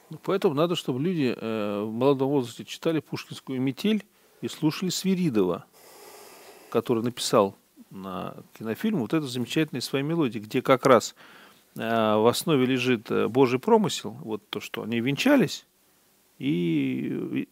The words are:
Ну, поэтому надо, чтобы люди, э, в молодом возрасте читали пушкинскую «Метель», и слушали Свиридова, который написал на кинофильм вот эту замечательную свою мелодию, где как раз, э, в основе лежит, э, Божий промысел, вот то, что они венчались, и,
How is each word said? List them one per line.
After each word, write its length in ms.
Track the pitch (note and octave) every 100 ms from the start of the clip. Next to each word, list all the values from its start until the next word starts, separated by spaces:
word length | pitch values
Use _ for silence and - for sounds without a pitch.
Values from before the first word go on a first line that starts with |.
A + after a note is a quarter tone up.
| -
Ну, 80 | D#3
поэтому 320 | - G3 G3
надо, 200 | C#3 E3+ F3
чтобы 240 | - B2+
люди, 340 | D#3+ F3 B2+
э, 480 | - A2 A2 G#2 G#2
в 80 | A2
молодом 380 | A2+ C3+ C3+ C3+
возрасте 340 | C#3+ A#2 -
читали 340 | A2 - E3 D#3+
пушкинскую 600 | - - - C#3 - C3
«Метель», 440 | C3 B2+ G#3 G#3+ - _ _ -
и 60 | A#2+
слушали 420 | - D3+ - F#3
Свиридова, 760 | - F#3 F#3 F3 G#2+ F2+ - - _ - - - - - - - - -
который 340 | A#2+ A2 A#2
написал 540 | A#2 - - B2 G2 - _ _ -
на 440 | D#3 F#2+ F#2 F#2 G2 F#2+ -
кинофильм 420 | A2 G#2+ A3+ G3+
вот 140 | G#2+
эту 120 | E3 C#3+
замечательную 560 | B2 A#2 D#3 D#3 C3+
свою 220 | - C3+
мелодию, 380 | C#3+ E3+ C3+ G#2+
где 180 | G#2+ C3
как 240 | - C3
раз, 300 | C#3 A#2 - - - - - - _ -
э, 40 |
в 460 | A2+ A2+ A2 G#2+ A2+
основе 400 | A#2+ - D3 B2+
лежит, 440 | C3 B2+ A#2 -
э, 180 | G#2+ G#2
Божий 300 | A#2+ C3 B2+
промысел, 580 | G#3+ A3+ F3 - G#2 A#2
вот 220 | A2 G#2+ -
то, 100 | G#2
что 220 | - -
они 180 | G#2+ A#2
венчались, 640 | A#2+ C#3+ B3+ C#4+ D#3 - - _ _ _ _ _ _ -
и, 1080 | C3+ E3+ E3+ D#3+ C3+ B2+ - - - - -